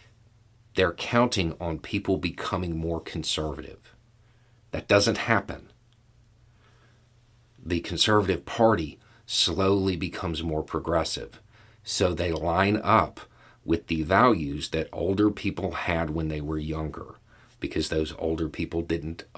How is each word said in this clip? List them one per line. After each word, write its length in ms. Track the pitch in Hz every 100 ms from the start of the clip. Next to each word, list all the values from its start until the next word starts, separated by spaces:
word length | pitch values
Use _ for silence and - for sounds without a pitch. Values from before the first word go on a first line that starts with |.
| - _ _ _ _ _ _ -
They're 180 | 90
counting 640 | - - 120 123 101 85 78
on 200 | 85 78
people 380 | - 101 101 90
becoming 600 | 87 - - 90 90 80
more 220 | 82 82
conservative. 920 | - 87 76 - 78 71 67 - - - _ _ _ _ _ _ _
That 160 | - -
doesn't 300 | 104 107 98
happen. 540 | - 107 - 69 - - _ _ _ _ _ _ _ _ _ _ _ _ _ _ _ _ _ _ 82
The 140 | 87
Conservative 680 | - 85 - 107 95 87 -
Party 540 | - 113 101 76 - _ - -
slowly 720 | - - 82 95 101 95 87
becomes 480 | 85 - 87 78
more 200 | 80 76
progressive. 760 | 78 78 73 82 78 - 55 - _ - - _
So 300 | - - 95
they 180 | 82 85
line 480 | 80 82 85 95 104
up 360 | - 107 78 - - - - - -
with 220 | 82 -
the 160 | 80
values 680 | 78 95 123 98 71 71 -
that 200 | 80 80
older 400 | - 90 98 107
people 400 | 101 98 85 92
had 380 | 80 - 82 80
when 180 | 78 78
they 140 | 76
were 160 | 73 78
younger, 580 | 78 78 78 - - - _ - - _
because 300 | - 82 78
those 240 | 80 80 -
older 320 | 82 80 78
people 320 | - 82 85
didn't 420 | 82 85 78 82 -